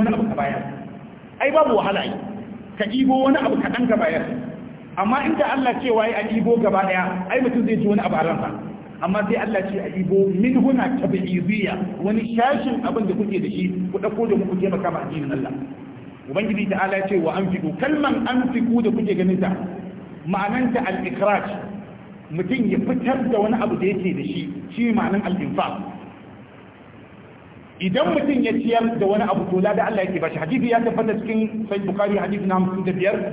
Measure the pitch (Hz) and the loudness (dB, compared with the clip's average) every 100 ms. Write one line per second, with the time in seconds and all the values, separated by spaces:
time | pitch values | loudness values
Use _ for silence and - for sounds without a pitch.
0 | 214 - 220 - 139 - - - - - | 4 2 0 0 -2 -4 -6 -10 -12 -14
1 | - - - - 269 294 294 214 196 196 | -16 -18 -20 -2 2 4 4 4 2 0
2 | 131 - - - - - - - 208 240 | -2 -6 -8 -10 -10 -12 -14 -6 -2 2
3 | 269 262 269 277 269 226 - 247 247 214 | 4 6 6 4 2 0 0 0 2 4
4 | 165 160 - - - - - - - - | 2 0 -2 -6 -8 -10 -14 -16 -10 -2
5 | 202 254 302 320 208 269 254 233 240 220 | 0 2 0 2 2 2 0 0 2 2
6 | 220 208 208 220 214 233 208 190 190 185 | 2 0 0 0 4 4 4 4 2 0
7 | 180 185 - 240 254 247 220 214 208 208 | 0 -2 0 2 2 2 2 2 4 2
8 | 185 156 160 160 - - - - - - | 2 2 0 0 -4 -6 -10 -12 -16 -6
9 | 170 202 196 233 214 202 190 196 190 190 | -2 0 0 0 0 -2 -2 -4 -4 -2
10 | 185 196 196 180 240 262 262 254 196 - | 2 4 4 4 4 4 4 4 2 0
11 | 196 185 180 180 170 214 185 180 185 - | 0 0 0 0 0 0 0 -2 -4 -2
12 | 180 226 226 226 247 294 277 233 233 226 | 0 0 0 2 2 2 0 -2 -2 0
13 | 208 - 202 190 - 180 185 180 - 196 | 0 0 0 -2 -2 -2 -2 -2 -2 -2
14 | 208 214 226 190 185 185 190 170 175 160 | -2 -2 2 2 2 0 0 0 -2 -2
15 | 139 151 135 139 131 - - - - - | -6 -6 -4 -4 -4 -6 -10 -12 -16 -16
16 | - - - 147 220 196 190 180 190 196 | -18 -18 -6 -2 0 -2 -2 0 0 0
17 | 190 196 160 185 190 180 156 - 262 302 | 0 0 2 0 -2 -2 -4 -2 0 0
18 | 277 233 226 254 254 233 233 233 220 233 | 2 0 0 0 0 0 2 2 2 2
19 | 202 175 185 185 175 185 - - - - | 0 2 2 2 0 -2 -6 -8 -12 -14
20 | - - 156 196 202 240 247 233 190 185 | -16 -10 -4 -2 0 0 0 0 0 -2
21 | 185 - 202 202 - - - - - - | -4 0 2 2 0 -8 -10 -12 -14 -16
22 | - - - 156 185 262 208 185 - 254 | -18 -18 -8 -6 -2 0 2 2 0 0
23 | - 254 208 220 214 233 208 170 185 190 | 0 0 2 2 2 2 0 0 0 0
24 | 180 139 - 170 156 - - - 233 220 | -2 -2 -4 -6 -6 -8 -10 -2 0 2
25 | 170 196 196 190 139 196 170 - - - | 2 0 0 -2 -2 -2 -2 -4 -10 -12
26 | - - - - - - - - - - | -16 -18 -20 -20 -20 -20 -20 -20 -20 -20
27 | - - - - - - - - 185 233 | -20 -20 -20 -20 -20 -20 -20 -6 -2 2
28 | 330 302 277 262 233 220 226 233 226 233 | 2 2 2 2 2 2 2 2 2 2
29 | 196 208 202 196 180 185 196 202 208 214 | 2 4 2 0 0 2 2 2 2 0
30 | 190 185 160 151 160 262 240 233 233 226 | 0 0 -2 -2 -2 0 2 2 2 0
31 | 220 208 - 220 220 - - 202 196 190 | 0 -2 -2 0 0 -4 -4 -4 -2 0
32 | 202 202 180 202 185 185 185 190 185 - | 0 0 0 -2 0 2 2 0 -2 0
33 | 185 220 - | 0 0 -2